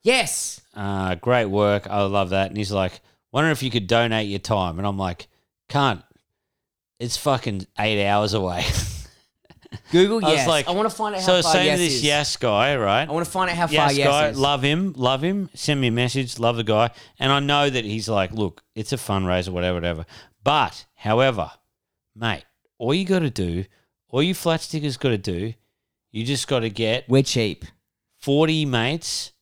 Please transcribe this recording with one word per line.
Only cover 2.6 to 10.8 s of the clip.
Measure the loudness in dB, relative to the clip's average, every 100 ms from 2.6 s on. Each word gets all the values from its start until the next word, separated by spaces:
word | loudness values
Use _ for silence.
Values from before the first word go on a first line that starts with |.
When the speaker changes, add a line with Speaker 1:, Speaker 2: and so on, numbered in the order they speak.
| -4
Speaker 2:
like, | -2 -2 -4 _ _ _
"Wonder | 0 0
if | 0
you | 0
could | -2 2
donate | 2 4 0 -2
your | -4
time." | -2 -2 0 -2
And | -4
I'm | -2
like, | -4 -6 -16 _ _ _ _
"Cunt, | 0 2 0 -8 _ _ _ _ _ _ _ _ _
it's | -8 -4
fucking | 0 0 -2 -6 -8 -4
eight | 0 2 2
hours | 2 2
away." | 0 -2 -2 -2
<laughs> | -2 -4 -10 -14 _ _ _ _ -20 -18 -18 0
Speaker 1:
Google | 4 4 4
Speaker 2:
I | 2
was | 2
Speaker 1:
Yas. | 4
Speaker 2:
like, | 2 0
Speaker 1:
I |
wanna | 0